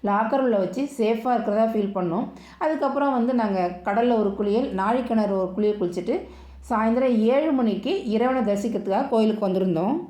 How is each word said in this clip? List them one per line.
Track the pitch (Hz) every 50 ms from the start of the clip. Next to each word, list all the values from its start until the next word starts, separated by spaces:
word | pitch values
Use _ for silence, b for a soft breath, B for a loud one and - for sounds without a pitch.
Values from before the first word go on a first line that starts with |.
| -
லாக்கர் | 202 202 208 226 220 285 269
உள்ள | 262 254 226
வச்சு | 202 185 175 185 254
சேஃபா | 277 277 - - 226 214 233 226 - 254 247
இருக்கிறதா | 226 - 208 208 214 226
ஃபீல் | 220 220 214 202 196 196
பண்ணோம். | 190 180 170 - - 269 - B B B B B B
அதுக்கப்புறம் | 339 311 320 - 285 277 277 277 285 277
வந்து | 262 240 226 247 262
நாங்க | 240 220 202 196 185 180 180 180 - -
கடல்ல | 214 202 220 240 247 240 220
ஒரு | 208 196 196
குளியல், | - 208 208 208 233 269 262 190
நாழிக்கிணறு | 185 190 208 233 262 240 - 233 220 214 196
ஒரு | 196 190 185 180 185
குளியல் | - 208 208 208 208
குளிச்சுட்டு, | 196 175 180 220 185 190 262 359 B B B B B B B B - -
சாயந்தரம் | 240 214 220 226 226 254 269 262 247 214
ஏழு | 214 226 254 277 311 320
மணிக்கு | 285 254 240 220 196 180 - 254 370 392 -
இறைவனை | 240 208 220 240 254 262 262 233 202
தரிசிக்கிறதுக்காக | 202 202 202 233 196 196 - 196 190 220 277 -
கோயிலுக்கு | 247 220 220 214 208 214 208 196
வந்திருந்தோம். | 185 185 185 190 170 160 170 208 285 349 349